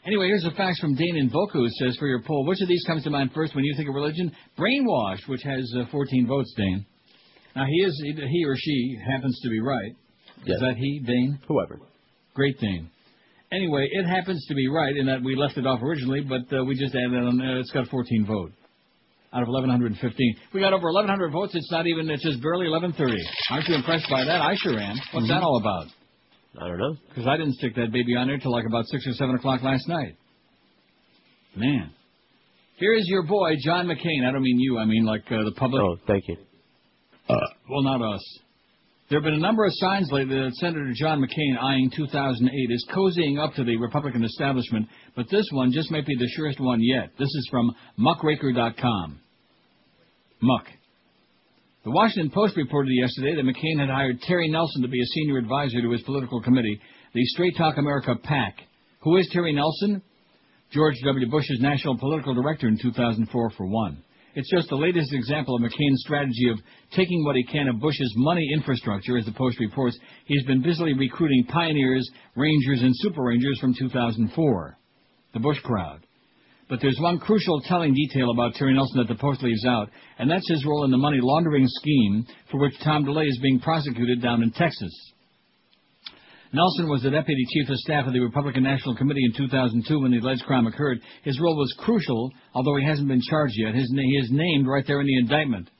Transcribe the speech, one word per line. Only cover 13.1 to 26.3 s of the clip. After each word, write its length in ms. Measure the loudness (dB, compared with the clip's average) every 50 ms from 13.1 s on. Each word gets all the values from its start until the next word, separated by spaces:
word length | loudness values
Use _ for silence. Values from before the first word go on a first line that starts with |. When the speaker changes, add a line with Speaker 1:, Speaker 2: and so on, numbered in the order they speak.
| _ _ _ _ _ _ _ _ -4
Speaker 1:
Anyway, 340 | -2 -2 0 0 0 0 0 -2
it 140 | -2 0
happens 360 | 0 0 -2 -2 -2 -4 -6 -4
to 80 | -4 -2
be 140 | 0 0 0
right 280 | 2 0 0 0 0
in 80 | 0 0
that 140 | 0 0 -2
we 140 | -2 -2 0
left 240 | 0 0 -2 -2 -2
it 80 | 0
off 160 | 0 0 0 0
originally, 400 | -2 -2 -2 -2 -2 -2 -4 -4
but, 280 | -4 -4 -6 -4 -2
uh, 140 | -2 -2 0
we 120 | -2 -2
just 180 | -2 -2 -2 -2
added 180 | -2 -2 0 0 0 0
on. 160 | 2 0 0 0
Uh, 160 | 0 -4 -4
it's 120 | -6 -4
got 160 | -2 -4 -4 -2
fourteen 360 | -4 -4 -2 0 0 0 0
vote 280 | 0 -2 -4 -4 -8 -12 _ _ _ _ _ _ _ _ _ _ _ _ _ _ _ -4
out 80 | -4 -2
of 60 | -2
eleven 200 | -2 0 0 2
hundred 260 | 2 2 2 0 -2 -2
fifteen. 360 | -4 -6 -2 2 0 0 0 -2 -12 -8 -2
We 60 | 0
got 120 | 2 2 2
over 160 | 2 2 2
eleven 220 | 2 2 2 2
hundred 200 | 2 0 0 -2
votes. 240 | -2 -2 -4 -2 -4
It's 160 | -6 -4 -2
not 160 | -2 0 0
even, 220 | 0 0 0 -2 -2
it's 140 | -4 -2 -2
just 180 | -2 -2 -2
barely 260 | -2 -2 -2 0 0
eleven 260 | 0 0 0 0 -2 -2
thirty. 280 | 0 0 0 0 0 -4 -6 -6 -6 -4 -2
Aren't 180 | -2 -2 0 0
you 60 | 0
impressed 340 | 0 2 0 0 -2 0 0
by 160 | 0 0 2
that? 160 | 2 0 2
I 140 | 2 0 0
sure 240 | 0 0 -2 -2 -2
am. 180 | -2 -4 -6
What's 300 | -8 -10 -6 -4 -2 0
Speaker 2:
Mm-hmm. 0 | 2
Speaker 1:
that 140 | 2 2 2
all 160 | 2 2 2
about? 300 | 2 0 -2 -2 -6 -10 -18 _ _ _ _ _ _ _